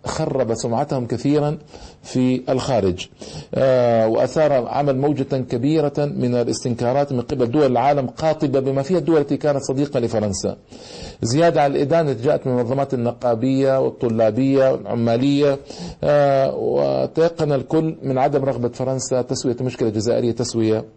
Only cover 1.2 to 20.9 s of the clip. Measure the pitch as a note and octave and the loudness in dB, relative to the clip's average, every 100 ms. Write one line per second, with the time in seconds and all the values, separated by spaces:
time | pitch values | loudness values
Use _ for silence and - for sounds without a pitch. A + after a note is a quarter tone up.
1.2 | C#3 D3 D3 D3+ - - - - - B2+ | 0 2 0 -4 -12 -20 -20 -20 -6 0
2.2 | B2+ B2+ - C3 C#3 B2 F#2+ F2+ - - | 2 0 0 -2 0 0 0 -2 -8 -16
3.2 | - - - - C3+ B2+ A#2+ A#2 A2+ A2+ | -18 -16 -8 0 2 4 4 4 2 2
4.2 | B2 D#3+ D3+ C3+ A#2 A#2+ C#3+ C3 C#3+ C3+ | 0 2 4 2 0 -2 0 0 0 0
5.2 | C3+ C3+ B2 B2 C3+ D#3+ D3 D3 D3 C3 | -2 -2 -2 -2 0 2 0 0 -4 -2
6.2 | B2 A#2+ A#2 A2 C3 A#2 A#2+ C3+ C#3+ B2+ | 0 0 0 -2 -4 -2 0 0 0 -2
7.2 | A#2+ C#3+ A#2+ C#3+ C#3 A#2+ C3+ C#3+ B2+ - | -4 -2 0 2 2 4 2 2 -2 -2
8.2 | D#3+ D3+ D3 C3+ C3 C3+ C#3 F3+ D3 D#3+ | -2 0 0 0 0 -2 0 -2 2 2
9.2 | C#3+ C#3 D3+ C#3+ C#3 C3+ C#3+ C3+ A#2 A2+ | 2 -2 0 -2 -2 -2 -2 -2 0 0
10.2 | G#2 F#2+ F#2+ G2 - - - - - - | -2 -2 -4 -6 -16 -20 -20 -16 -16 -6
11.2 | A#2 C3+ E3+ D#3 C#3+ C#3+ C#3+ - D#3 A#2 | -2 2 4 4 2 2 2 2 0 0
12.2 | B2+ D3 C3+ B2 A#2+ C3+ C3+ B2+ A#2+ A#2 | 0 0 0 -2 0 -2 -2 -2 -2 -2
13.2 | B2 A2+ C3 C3+ C3+ C3+ C3 - A#2+ A2+ | -2 0 0 2 2 2 0 -2 -2 2
14.2 | A2 A2 C3+ C3+ C3 B2+ G#2 A#2 A#2 A#2 | 2 2 2 4 4 2 -4 -2 0 2
15.2 | C#3 C#3 C#3+ C3+ - - F3 - D3 D3 | 2 2 2 0 -6 -14 -14 -4 2 4
16.2 | C#3+ C#3 C3+ - A2+ C3+ C#3+ C3+ C3 - | 4 4 2 0 -2 0 0 0 -2 2
17.2 | E3 E3 D3+ C#3 - D#3+ D#3+ D#3+ C3+ B2+ | 0 0 -2 -2 0 0 0 -4 -4 0
18.2 | C#3 C#3 C3 B2 A#2+ - B2+ C3 - B2+ | 2 2 0 -2 -4 -4 -4 -4 -2 -2
19.2 | B2 - C3 A#2+ B2+ - C#3+ G#2+ G#2+ A#2 | -2 -4 -2 -2 -4 -2 -2 0 0 0
20.2 | A#2+ A#2 A#2 A#2 A2 A2 - | 0 -2 -4 0 0 0 -4